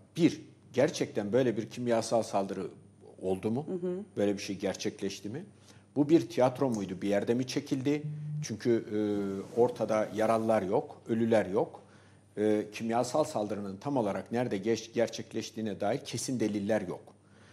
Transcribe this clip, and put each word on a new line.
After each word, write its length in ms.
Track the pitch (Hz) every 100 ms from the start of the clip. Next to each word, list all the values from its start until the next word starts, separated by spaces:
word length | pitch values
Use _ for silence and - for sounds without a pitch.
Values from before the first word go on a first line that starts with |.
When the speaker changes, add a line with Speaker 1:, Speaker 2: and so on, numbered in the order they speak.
| - -
Speaker 1:
Bir, 240 | 160 - - - -
gerçekten 600 | 120 151 - 135 117 101
böyle 240 | 117 123 107
bir 120 | 104
kimyasal 540 | - 120 113 110 117
saldırı 440 | 107 101 98 95 82 - - - - -
oldu 300 | 92 95 107
mu? 140 | 120 156
Speaker 2:
Hı 200 | 185 180
hı. 100 | 180 208 -
Speaker 1:
Böyle 160 | 101
bir 80 | 101
şey 140 | - 90
gerçekleşti 760 | 95 92 107 - 98 - 107
mi? 160 | 135 196 - - - - 135
Bu 140 | 147
bir 200 | 165 -
tiyatro 400 | - 127 127 139
muydu? 280 | 110 95 90
Bir 60 | 98
yerde 260 | 101 104
mi 140 | 120 127
çekildi? 540 | 143 139 139 131 147 151 - - -
Çünkü, 420 | - 110 123 117 -
e, 680 | 107 104 104 98 98 95 117
ortada 480 | 123 120 110 107 104 101
yaralılar 460 | 110 113 110 110
yok, 400 | 92 120 - - -
ölüler 360 | 113 117 113 92
yok. 360 | 104 165 - - - - - _ -
E, 280 | 107 107 104
kimyasal 500 | - 113 113 - 151
saldırının 540 | 151 - 104 101 101 95
tam 200 | 143 139
olarak 340 | 101 95 -
nerede 260 | 117 120 104
geç-, 360 | 107 113 -
gerçekleştiğine 840 | 117 110 - 104 113 107 113 110 90
dair 200 | 101 139
kesin 400 | - 120 - 123
deliller 420 | 107 101 101 110
yok. 200 | 90 73 - - _ - -